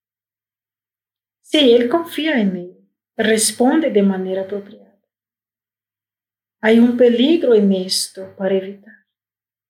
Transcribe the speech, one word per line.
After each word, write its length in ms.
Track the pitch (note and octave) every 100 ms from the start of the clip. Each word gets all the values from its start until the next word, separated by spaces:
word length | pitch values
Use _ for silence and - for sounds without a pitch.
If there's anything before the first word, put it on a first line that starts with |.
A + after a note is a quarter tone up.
| _ _ _ _ _ _ _ _ _ _ _ _ _ _
Sí, 300 | - D#4 C4
él 160 | A#3+ A#3+
confía 520 | E4+ E4+ - D#4 C4+
en 160 | G3 F3+
él, 220 | F3+ - _ _ _ -
responde 720 | G#3+ A3 - - B3 D#4+ C#4
de 120 | G3+
manera 400 | G3 F#3+ F#3 F#3+
apropiada. 580 | F#3+ G3+ - - _ _ _ _ _ _ _ _ _ _ _ _ _ _ _ _ _ -
Hay 180 | A3 A#3
un 180 | A#3+ A#3+
peligro 580 | B3 A#3 C#4 E4+ B3+
en 180 | G#3+ G3
esto 640 | F#3+ F#3 - - G3 F#3+ -
para 180 | F#3+
evitar. 400 | G3 F#3+ G3+ - _ _ _ _ _ _ _